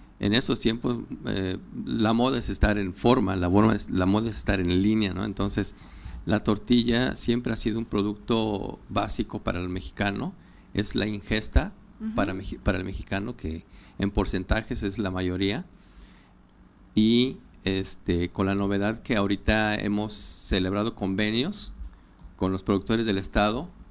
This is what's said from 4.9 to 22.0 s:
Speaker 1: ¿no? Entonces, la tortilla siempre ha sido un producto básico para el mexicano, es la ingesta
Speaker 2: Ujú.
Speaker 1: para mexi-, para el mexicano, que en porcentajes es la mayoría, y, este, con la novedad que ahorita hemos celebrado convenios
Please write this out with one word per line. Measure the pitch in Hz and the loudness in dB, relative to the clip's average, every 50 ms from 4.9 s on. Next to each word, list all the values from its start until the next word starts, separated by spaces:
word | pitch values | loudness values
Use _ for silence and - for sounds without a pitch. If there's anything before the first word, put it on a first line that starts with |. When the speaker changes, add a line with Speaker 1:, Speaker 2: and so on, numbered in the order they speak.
| 110 110 107 95 90 | 4 4 2 0 0
Speaker 1:
¿no? | 90 101 | -2 -4
Entonces, | 107 95 - 98 101 98 107 101 - - - - - - - - - - - - | -4 -2 -2 -2 0 0 0 -2 -2 -6 -12 -18 -20 -20 -16 -14 -14 -14 -8 -2
la | - 104 104 - | 0 0 2 2
tortilla | - 107 104 - - 123 120 117 120 117 120 127 131 - | 2 0 0 2 4 4 4 4 4 2 0 0 0 -2
siempre | - - - 117 123 123 127 113 | -2 0 0 0 0 0 -2 -4
ha | |
sido | - - 113 104 113 | -2 -2 -2 -2 -2
un | 113 | -2
producto | - - 104 98 104 104 - - - 120 113 110 110 104 98 104 101 - - - - | -2 0 0 0 0 -2 -4 -2 0 2 2 2 2 0 -2 -4 -6 -8 -12 -12 -4
básico | 107 101 107 110 - - - - - - | -2 -2 0 0 -2 -2 -4 -4 -6 -4
para | - 101 98 90 | -4 -4 -2 -2
el | 90 90 | -4 -4
mexicano, | 90 90 - - - - 101 101 98 110 127 185 196 - - - - - - - - | -4 -6 -8 -8 -4 -2 -2 -2 0 -2 -4 -6 -8 -10 -16 -20 -20 -20 -18 -6 -4
es | - 107 - - | -2 -2 0 0
la | - 101 107 | 0 0 0
ingesta | 104 101 - - 113 110 - - - - 151 202 - - - - - - | -2 -4 -4 -2 -2 -2 -2 2 2 2 2 2 -2 -12 -20 -20 -16 -10
Speaker 2:
Ujú. | 220 220 214 | -10 -4 -2
Speaker 1:
para | - 101 95 98 | 0 0 0 -2
mexi-, | 92 98 - - - | -4 -6 -8 -10 -2
para | - 110 95 90 | 0 0 0 0
el | 92 | -2
mexicano, | 95 95 - 95 - 98 98 101 123 123 - | -4 -6 -8 -6 -4 -4 -4 -4 -6 -8 -8
que | - 82 78 85 - - - - - - - - | -8 -8 -8 -8 -10 -14 -20 -20 -20 -14 -4 -2
en | 101 101 | -2 0
porcentajes | - - 95 - - 92 90 - - 110 107 - 123 117 110 | 2 2 0 2 0 -2 -2 0 0 -2 -2 -2 -4 -4 -4
es | 98 98 - | -4 -2 -2
la | 104 95 | -2 -2
mayoría, | 92 92 92 90 90 92 98 98 104 151 185 - - - - - - - - - - - - - - - - - - - - - - - - - - | -2 -2 -2 -2 0 0 0 0 0 -2 -6 -10 -16 -20 -20 -20 -20 -20 -20 -20 -20 -20 -20 -20 -20 -20 -20 -20 -20 -20 -20 -20 -20 -20 -20 -4 2
y, | 107 107 110 117 120 123 131 156 - - - - - - | 4 6 6 6 6 4 2 0 -6 -14 -20 -20 -6 -4
este, | 98 95 95 95 - - - - - 90 85 90 87 | -2 -2 -2 -2 -6 -8 -6 -2 0 0 0 0 -2
con | - - 98 | -2 0 0
la | 98 98 | 0 2
novedad | 101 101 98 101 98 101 104 113 113 | 0 0 0 0 0 0 0 -2 -4
que | - - 127 | -4 -2 0
ahorita | 104 101 98 101 98 - - 107 107 107 107 104 | 0 2 2 0 0 2 2 2 2 2 2 0
hemos | 107 101 101 104 104 104 104 - | 0 0 0 0 0 -2 -2 -4
celebrado | - - - - - - - 104 95 92 92 98 101 104 117 - | -8 -8 -10 -10 -12 -6 -2 0 0 0 0 0 0 -2 -2 -4
convenios | - 104 95 95 98 107 107 107 117 135 180 202 - - - - - - - - - | -4 -4 -2 0 0 0 0 0 0 0 -2 -4 -6 -10 -12 -12 -12 -14 -14 -14 -18